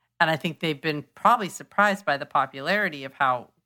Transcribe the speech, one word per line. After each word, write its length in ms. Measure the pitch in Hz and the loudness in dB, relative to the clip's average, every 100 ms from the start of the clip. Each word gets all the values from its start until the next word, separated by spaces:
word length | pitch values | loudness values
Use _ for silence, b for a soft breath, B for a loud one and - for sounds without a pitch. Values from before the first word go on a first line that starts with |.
| _ - | _ -2
And 100 | 160 | 0
I 60 | 160 | 0
think 240 | 170 151 | -4 -4
they've 200 | 165 139 | -4 -2
been 240 | 160 147 - - | -4 -4 -8 0
probably 340 | 208 233 185 | 2 2 0
surprised 560 | - - - 208 196 - | -10 -6 0 2 2 -2
by 120 | 139 | -4
the 80 | 143 | -2
popularity 760 | 147 135 135 151 202 190 143 135 | 0 0 -2 -2 -2 -2 -6 -10
of 80 | |
how 360 | - 135 123 - _ | 0 2 0 -4 _